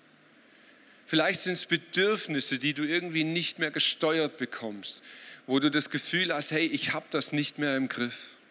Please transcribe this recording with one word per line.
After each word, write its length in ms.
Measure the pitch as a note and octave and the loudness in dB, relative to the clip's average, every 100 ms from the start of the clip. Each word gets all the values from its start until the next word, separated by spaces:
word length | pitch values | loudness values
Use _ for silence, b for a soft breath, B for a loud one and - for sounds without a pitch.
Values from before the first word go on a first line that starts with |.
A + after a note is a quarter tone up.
| - _ - - B B B B B B B | -20 _ -20 -20 B B B B B B B
Vielleicht 360 | D#3+ E3 F3+ | 2 4 2
sind's 240 | F#3 F3+ - | 2 0 0
Bedürfnisse, 960 | E3+ - F3+ G3 G#3+ - C#3+ - C3 | -2 0 2 4 2 0 -2 0 0
die 140 | C#3+ | 0
du 100 | C#3 | 0
irgendwie 420 | D3+ F3 F3 D#3+ D#3 | 0 0 0 0 0
nicht 340 | E3+ D#3+ - | 0 -2 -2
mehr 120 | D#3 | -2
gesteuert 640 | - - - D#3+ D#3+ D3+ - | 0 0 2 2 2 0 -2
bekommst, 640 | B2+ - A2+ G#2 F#2 - B B B B B | -6 -6 -8 -8 -8 -10 B B B B B
wo 120 | C3+ | 2
du 120 | D3 | 4
das 180 | D3 - | 2 0
Gefühl 440 | C#3+ - E3+ F3+ | -2 0 0 0
hast, 180 | D3 - | 0 0
"Hey, 140 | D#3 E3 | 2 2
ich 260 | C#3 - | 0 -2
hab 160 | D#3 - | -4 -2
das 240 | D3+ - | -2 0
nicht 240 | D3 D3 - | 0 0 0
mehr 180 | D3 C3+ | 0 2
im 140 | C3 | 0
Griff." 480 | - A#2+ - - - - | -2 -4 -4 -12 -18 -20